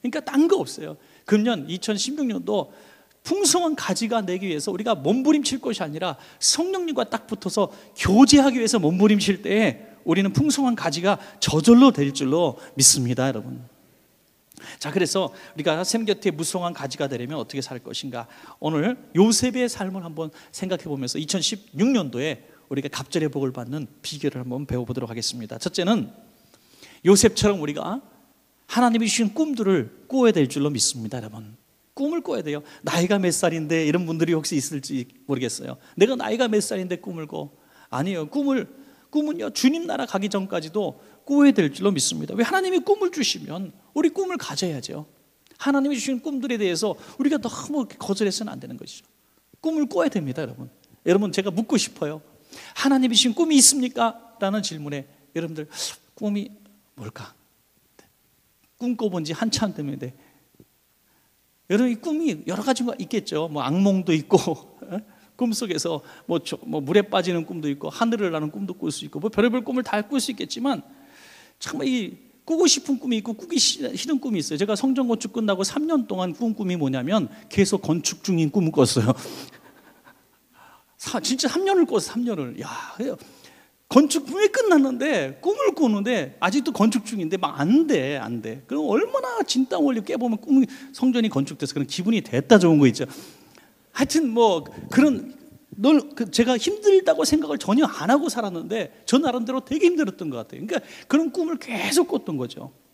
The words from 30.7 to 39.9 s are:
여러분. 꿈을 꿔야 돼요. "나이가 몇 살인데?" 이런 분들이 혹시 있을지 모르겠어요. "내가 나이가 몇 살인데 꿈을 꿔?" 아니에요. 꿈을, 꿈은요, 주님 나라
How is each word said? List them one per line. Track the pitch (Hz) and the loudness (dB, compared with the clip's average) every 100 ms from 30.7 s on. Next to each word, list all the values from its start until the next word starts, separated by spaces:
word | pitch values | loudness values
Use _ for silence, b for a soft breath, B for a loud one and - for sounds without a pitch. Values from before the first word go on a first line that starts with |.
| 131 - 123 110 127 | 0 -2 -2 -8 -8
여러분. | 107 110 107 113 _ _ _ - | -10 -16 -20 -20 _ _ _ -4
꿈을 | 285 339 | -2 -2
꿔야 | - 240 | -4 -4
돼요. | 156 147 B B | -4 -6 B B
"나이가 | - 170 180 202 | -2 0 2 2
몇 | 180 | 2
살인데?" | 160 175 165 156 160 156 | 2 0 0 0 0 2
이런 | 170 165 | 0 -2
분들이 | 165 165 | -2 0
혹시 | 160 147 151 | 0 0 -4
있을지 | 127 147 - 139 123 _ - | -4 -8 -6 -8 -8 _ -6
모르겠어요. | 131 123 - 131 131 b - | -4 -4 -6 -12 -14 b 0
"내가 | 214 247 | 2 2
나이가 | 220 226 247 | -2 0 0
몇 | 214 | 0
살인데 | 208 202 185 180 | -2 -6 -4 -8
꿈을 | - 165 156 | -8 -12 -10
꿔?" | 156 147 _ b b b | -10 -10 _ b b b
아니에요. | 123 175 180 156 | -4 -2 -4 -4
꿈을, | 285 277 262 - B B B B | -2 0 0 -4 B B B B
꿈은요, | 302 302 339 311 | -2 -2 -4 -6
주님 | - 254 330 | 2 2 2
나라 | 339 | -4